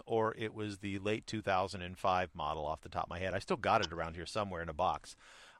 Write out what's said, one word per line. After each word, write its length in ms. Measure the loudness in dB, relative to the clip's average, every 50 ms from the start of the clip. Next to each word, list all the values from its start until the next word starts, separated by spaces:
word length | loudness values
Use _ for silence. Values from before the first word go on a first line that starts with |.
| -2
or 300 | 2 2 4 4 4 0
it 180 | -2 -4 -6 -4
was 260 | -4 -4 -4 -4 -4
the 200 | -4 -4 -4 0
late 280 | 0 0 0 0 -2
two 140 | -4 -4 -2
thousand 400 | 0 2 4 4 2 0 -2 -6
and 160 | -8 -8 -8
five 360 | 0 2 4 4 4 4 0 -2
model 320 | -2 -2 -2 0 0 0
off 160 | -2 -2 -4
the 80 | -6 -6
top 140 | -4 -4 -4
of 60 | -2
my 100 | -4 -2
head. 140 | -2 -2 -2
I 60 | -2
still 180 | -2 -2 -2
got 280 | 2 4 4 6 6 4
it 80 | 2 0
around 220 | -2 -4 -4 -4
here 100 | -6 -8
somewhere 360 | -4 -2 -2 -2 -2 -2 -4
in 80 | -4 -4
a 40 | 0
box. 420 | 2 2 2 2 0 -4 -12 -18 -18 -20 -20 -20 -20 -20 -20 -14 -4